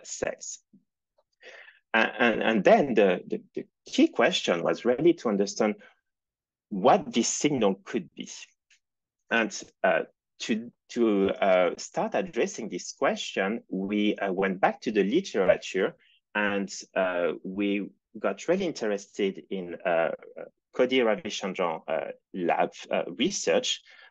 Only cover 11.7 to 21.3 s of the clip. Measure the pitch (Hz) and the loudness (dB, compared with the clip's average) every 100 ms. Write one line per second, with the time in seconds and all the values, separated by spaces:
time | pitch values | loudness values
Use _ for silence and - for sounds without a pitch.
11.7 | - - 160 220 113 - 117 190 - 107 | -2 -6 -4 -2 -2 -2 -2 -4 -4 -10
12.7 | 90 - - 131 110 - 110 95 117 - | -10 -10 -4 -2 -2 -4 -2 -2 -4 -6
13.7 | 95 98 104 104 - 98 92 98 92 - | -6 -2 0 0 0 -2 0 -2 0 0
14.7 | - 123 104 95 160 - 107 92 - - | 0 -2 0 2 0 0 0 2 2 -2
15.7 | 92 104 - _ _ _ 107 104 101 98 | -2 -2 -4 _ _ _ -2 0 0 -4
16.7 | - - 95 92 90 85 - 95 95 101 | -8 -6 -2 0 0 -2 -2 -6 -4 -2
17.7 | 101 - - _ 107 104 92 - 185 175 | -2 -4 -12 _ -6 -6 -2 -2 0 -2
18.7 | - 110 101 - - 98 95 - 95 87 | -4 -4 -4 -6 -4 -2 -4 -8 -8 -8
19.7 | 82 92 82 80 - - - - _ _ | -6 0 0 0 -4 -12 -16 -18 _ _
20.7 | - 127 131 113 98 104 | 0 2 2 2 0 -4